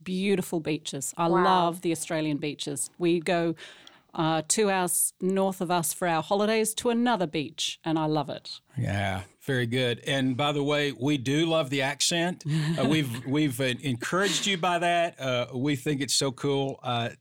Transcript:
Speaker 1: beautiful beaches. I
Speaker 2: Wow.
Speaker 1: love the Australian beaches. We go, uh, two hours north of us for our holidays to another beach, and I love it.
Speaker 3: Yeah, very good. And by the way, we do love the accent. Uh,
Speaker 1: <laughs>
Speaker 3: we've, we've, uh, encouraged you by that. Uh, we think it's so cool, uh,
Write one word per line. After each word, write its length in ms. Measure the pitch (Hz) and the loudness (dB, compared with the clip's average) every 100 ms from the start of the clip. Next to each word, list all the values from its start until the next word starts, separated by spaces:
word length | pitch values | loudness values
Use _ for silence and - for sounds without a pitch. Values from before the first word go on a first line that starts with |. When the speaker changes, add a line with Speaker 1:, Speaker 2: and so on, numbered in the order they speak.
Speaker 1:
beautiful 580 | 160 185 202 190 185 175 | -6 -2 2 2 0 -4
beaches. 520 | 156 151 - 139 - - | -2 -4 -4 -8 -6 -2
I 120 | 170 | 2
Speaker 2:
Wow. 140 | 185 | 4
Speaker 1:
love 360 | 185 185 170 180 | 4 4 2 0
the 100 | 175 | -2
Australian 460 | 160 - 160 156 139 | -2 -2 -2 0 -2
beaches. 540 | 151 139 147 139 - - | -4 -6 -6 -6 -8 -2
We 200 | 175 170 | 2 2
go, 360 | 156 170 170 160 - - - - _ | 2 2 0 -2 -10 -20 -20 -20 _
uh, 280 | - 160 160 160 | -2 0 0 0
two 240 | 226 208 | 2 2
hours 420 | 190 180 - - - | 2 0 0 -2 -2
north 400 | 185 190 190 190 | 0 2 0 -2
of 100 | 175 | 0
us 200 | 175 160 | 0 0
for 140 | - 175 | -2 0
our 160 | 160 | 0
holidays 500 | 156 202 208 220 214 | 2 2 2 2 0
to 160 | - 240 | 0 0
another 360 | 233 247 214 165 | 2 2 2 0
beach, 540 | 160 135 - - - | -2 -6 -6 -6 -4
and 140 | 165 160 | -2 0
I 60 | 156 | 2
love 220 | 156 147 | 0 -2
it. 300 | - - - _ 127 | -8 -12 -16 _ -4
Speaker 3:
Yeah, 460 | 110 101 98 95 - _ | -2 0 0 -2 -8 _
very 240 | - 127 117 | -2 0 0
good. 340 | 131 123 110 | 0 0 0
And 320 | - 139 131 123 | -2 0 0 0
by 140 | 147 | 0
the 120 | 147 | 0
way, 260 | 143 147 143 | 0 2 0
we 260 | 113 139 143 | 0 0 0
do 300 | 120 147 165 | 0 2 2
love 240 | 160 139 | 2 0
the 120 | 139 | 0
accent. 600 | 135 139 - 170 175 - 147 156 151 165 | -2 0 0 2 0 -2 -2 0 0 0
Uh, 80 | |
Speaker 1:
<laughs> 40 | 131 | 2
Speaker 3:
we've, 360 | 156 135 123 | 2 0 -4
we've, 360 | 127 147 151 123 | -2 0 0 0
uh, 140 | 131 120 | -2 -2
encouraged 640 | 147 120 - 175 202 165 208 | -4 -4 -2 0 2 0 0
you 100 | 185 | 0
by 240 | 180 175 | 0 2
that. 400 | 175 175 170 - | 2 2 0 -2
Uh, 260 | 131 123 123 | -2 0 -2
we 220 | 131 143 135 | -2 -2 0
think 240 | 151 139 | -2 -2
it's 140 | 135 | 0
so 180 | - 139 | 0 0
cool, 480 | 120 143 139 135 - | -2 0 0 -2 -4
uh, 280 | 127 120 117 - | -4 -2 -2 -6